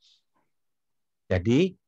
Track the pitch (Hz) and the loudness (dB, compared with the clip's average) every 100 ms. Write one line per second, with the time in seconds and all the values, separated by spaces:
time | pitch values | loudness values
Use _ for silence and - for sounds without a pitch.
0 | _ _ _ _ _ _ _ _ _ _ | _ _ _ _ _ _ _ _ _ _
1 | _ _ - 92 87 127 185 - | _ _ -6 -4 0 0 0 -4